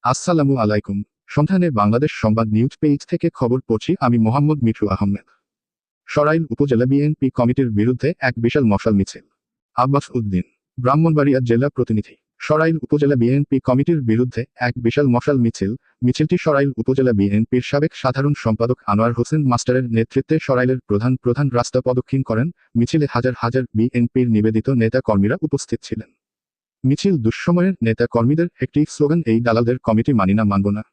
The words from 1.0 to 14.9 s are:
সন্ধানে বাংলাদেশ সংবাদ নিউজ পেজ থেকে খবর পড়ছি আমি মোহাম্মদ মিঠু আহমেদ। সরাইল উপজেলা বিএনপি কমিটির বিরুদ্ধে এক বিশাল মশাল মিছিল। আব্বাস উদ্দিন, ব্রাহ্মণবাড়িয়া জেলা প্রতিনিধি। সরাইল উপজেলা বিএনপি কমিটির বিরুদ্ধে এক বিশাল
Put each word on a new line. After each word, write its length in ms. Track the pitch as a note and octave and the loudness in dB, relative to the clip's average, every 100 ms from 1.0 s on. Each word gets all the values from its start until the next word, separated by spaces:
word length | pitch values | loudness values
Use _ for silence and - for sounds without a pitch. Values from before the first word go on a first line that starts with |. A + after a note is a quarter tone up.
| G#2 _ _ | -8 _ _
সন্ধানে 420 | - D3+ F#3+ F3 | 0 2 2 2
বাংলাদেশ 400 | A#2+ G#2 A#2 D3 | 2 2 2 0
সংবাদ 360 | - A2 G#2+ A2+ | 0 0 0 0
নিউজ 220 | G#2+ B2+ - | 0 0 0
পেজ 200 | D3+ C#3+ - | 0 0 -2
থেকে 240 | F3 E3+ | -4 -4
খবর 300 | - A#2+ C3 | -2 0 0
পড়ছি 340 | - A2 - F#3 | 0 -4 0 -2
আমি 180 | B2+ A#2+ | 2 2
মোহাম্মদ 400 | A2 C3 D3 D3+ | 2 2 0 2
মিঠু 240 | A#2 A2+ G#2 | 0 0 -2
আহমেদ। 380 | F#2+ G2+ G2+ _ _ _ _ _ _ _ _ - | -2 -2 -4 _ _ _ _ _ _ _ _ -6
সরাইল 360 | D3+ D3 D#3+ D#3+ | 0 2 0 -2
উপজেলা 360 | A2 C#3+ A#2 B2+ | -2 0 2 2
বিএনপি 440 | C#3 D3 D3+ C3 | 2 0 -2 -4
কমিটির 400 | - A#2+ B2+ B2+ | 0 0 0 0
বিরুদ্ধে 420 | G#2 A2 B2+ C#3+ F3+ | 0 0 0 -2 -2
এক 140 | B2+ A#2 | -4 -2
বিশাল 260 | A#2 D3+ | -2 2
মশাল 300 | A#2+ G2 A#2 | 2 0 2
মিছিল। 300 | G2+ F#2+ - _ _ _ _ _ - | 0 0 -6 _ _ _ _ _ -2
আব্বাস 340 | B2+ C#3 - | 0 0 -2
উদ্দিন, 280 | B2+ G#2+ F2+ - _ _ - | -6 -2 -4 -4 _ _ -4
ব্রাহ্মণবাড়িয়া 600 | B2 D3 E3 D3+ C#3+ C3 | 0 2 2 2 2 0
জেলা 280 | A#2+ A#2 C#3+ | 2 0 0
প্রতিনিধি। 460 | - A#2+ A2 - - _ _ | -2 -2 -2 -4 -14 _ _
সরাইল 380 | - D3+ E3 D#3+ | -2 0 2 0
উপজেলা 340 | B2+ D3 C#3+ C#3 | -2 0 2 2
বিএনপি 440 | A#2 C#3 C#3+ C3+ | 2 0 0 -2
কমিটির 400 | - C3 C#3+ E3 | 0 0 2 0
বিরুদ্ধে 440 | A#2+ A2 B2 A#2+ A#2+ - | 0 0 0 -4 -10 -6
এক 180 | B2 B2 | -4 -2
বিশাল 300 | A#2 | -2